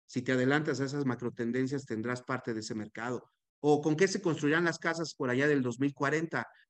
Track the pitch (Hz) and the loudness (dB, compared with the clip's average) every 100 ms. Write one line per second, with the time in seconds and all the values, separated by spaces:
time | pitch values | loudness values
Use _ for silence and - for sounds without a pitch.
0 | _ 131 127 131 127 147 151 131 135 143 | _ -4 0 2 4 2 2 -2 -2 -2
1 | 135 123 120 113 117 127 131 139 131 110 | -2 -2 -4 -4 -2 0 -2 -4 -4 -4
2 | 117 123 - 147 - 110 110 107 107 - | -4 -4 -4 -4 -4 -6 -6 -8 -8 -8
3 | 117 120 - _ _ _ 147 147 160 151 | -6 -6 -10 _ _ _ 2 4 4 4
4 | 190 202 180 151 147 160 175 160 175 165 | 2 2 0 0 2 2 2 0 -2 -2
5 | 156 - 135 123 143 147 123 117 143 139 | -4 -4 0 2 4 4 2 0 -2 0
6 | 143 151 160 135 113 - _ | 0 0 0 -4 -6 -12 _